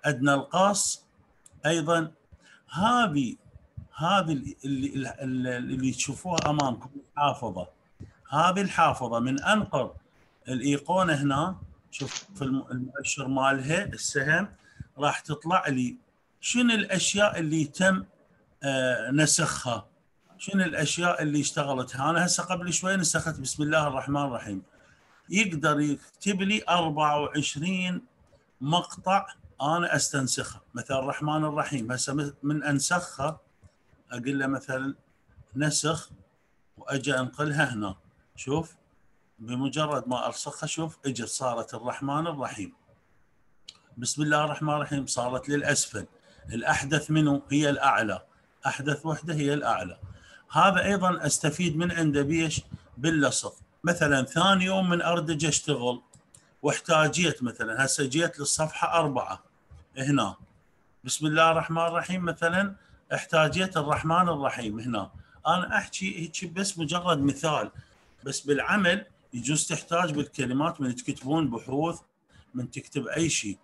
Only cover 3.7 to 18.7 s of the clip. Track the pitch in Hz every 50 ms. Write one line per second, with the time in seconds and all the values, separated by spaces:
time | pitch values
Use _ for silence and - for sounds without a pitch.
3.7 | _ - - - - - 147 170 196 202 185 160 160 135 117 98 - _ - 139
4.7 | 139 135 131 139 - 135 131 - - - 139 131 131 127 127 127 123 123 123 131
5.7 | 135 131 131 131 123 - - - 135 - - 185 175 160 - 151 151 147 143 131
6.7 | 120 104 - - - - - _ _ - 147 143 127 - 123 110 95 90 90 -
7.7 | - _ _ _ _ _ - - - _ _ - - 147 160 180 185 190 202 185
8.7 | - - 170 151 127 - 127 117 117 117 120 127 135 139 - 175 208 214 202 -
9.7 | - 143 127 - - - _ _ _ _ _ _ _ _ _ - 127 127 117 143
10.7 | 143 143 143 - 175 185 185 175 156 135 143 143 135 139 156 185 190 - - -
11.7 | - _ _ _ - - 139 - - - - - - - 139 131 131 135 - -
12.7 | 123 127 123 - - 139 135 - - - 135 127 135 131 131 135 135 139 131 135
13.7 | 160 185 202 - - 110 - - - 143 131 143 156 170 196 202 - _ _ -
14.7 | _ - - _ _ - 143 147 135 - - - 147 143 - 160 175 185 - 156
15.7 | 143 127 127 123 - - _ _ _ _ _ _ _ _ - - - 240 247 240
16.7 | 226 214 196 - 190 185 - - - 202 208 208 - 175 165 156 151 160 151 143
17.7 | - - 185 190 190 190 190 - _ _ _ _ _ _ _ _ _ _ - 139